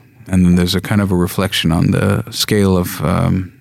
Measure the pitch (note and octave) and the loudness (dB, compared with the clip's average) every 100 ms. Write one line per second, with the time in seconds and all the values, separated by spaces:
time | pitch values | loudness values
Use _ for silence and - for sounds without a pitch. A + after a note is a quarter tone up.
0 | _ - - F#2 F2+ F2 F2 F#2+ - G#2+ | _ -20 -4 2 4 4 2 -2 -2 0
1 | G2 F2+ F2 - F#2+ - E2 E2 F#2+ F#2+ | 0 0 0 -2 -4 -2 0 0 2 2
2 | G2+ G#2 - - - G#2 G2 F2+ F2 - | 0 -2 -4 -6 -2 2 2 2 -2 -4
3 | D#2 F2 F2 F#2 F2+ - | -2 0 0 -2 -4 -14